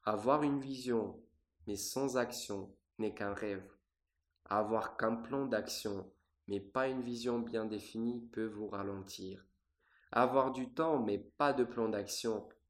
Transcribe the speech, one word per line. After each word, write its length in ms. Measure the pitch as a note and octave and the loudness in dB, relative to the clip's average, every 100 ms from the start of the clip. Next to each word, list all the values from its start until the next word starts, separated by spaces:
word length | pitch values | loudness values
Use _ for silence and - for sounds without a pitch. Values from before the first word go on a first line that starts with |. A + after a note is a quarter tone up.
Avoir 380 | - G#2 A2+ D3 | 0 2 4 4
une 180 | D3 C#3 | 4 2
vision, 640 | C3+ C3 B2 A#2 G2 - - _ _ _ - | -2 -4 2 2 2 -6 -18 _ _ _ -6
mais 80 | G2+ | -4
sans 420 | - C3 C3+ B2+ | -2 0 2 2
action, 580 | A#2 - - G2 G2 - _ - | 0 -4 -6 -6 -6 -14 _ -4
n'est 160 | G#2+ | -4
qu'un 200 | - G#2 | -2 -4
rêve. 360 | G2+ G#2+ G2 F#2+ - _ _ _ _ _ _ - | -2 -4 -4 -8 -20 _ _ _ _ _ _ 0
Avoir 520 | G2+ G#2+ A2 - - | 2 4 2 0 0
qu'un 180 | A2 A#2 | 0 0
plan 300 | - C#3 C3 | -2 -2 0
d'action, 680 | A2+ G2+ - G#2+ G2 F#2+ _ _ _ - | 0 0 -4 -4 -4 -8 _ _ _ -4
mais 120 | G2+ | -4
pas 280 | G2 C3 C3 | -2 0 0
une 160 | C3 | 0
vision 340 | A#2+ A#2 B2 A#2+ | -4 -2 0 0
bien 280 | A#2 A2+ G#2+ | 0 -2 -2
définie, 640 | G#2+ - A2+ A#2 A#2+ A#2 | -4 -6 -2 -2 -2 -6
peut 160 | - A2 | -4 -4
vous 200 | G#2 G#2 | -4 -6
ralentir. 760 | G2+ G2 G2 F#2+ - F#2+ G2 - _ _ _ _ _ _ | -4 -4 -6 -10 -10 -10 -10 -16 _ _ _ _ _ _
Avoir 400 | - B2 C3 C3 | 4 6 6 4
du 200 | C3 A#2+ | 0 -4
temps, 280 | - D#3+ D3 | 0 2 4
mais 180 | G#2+ G2+ | 2 0
pas 360 | - - C#3+ | -4 2 4
de 100 | C3 | 6
plan 260 | A#2 - A2+ | 2 2 2
d'action 580 | G#2+ G2+ - A#2 G#2+ - - _ | 0 -2 -2 0 -2 -4 -20 _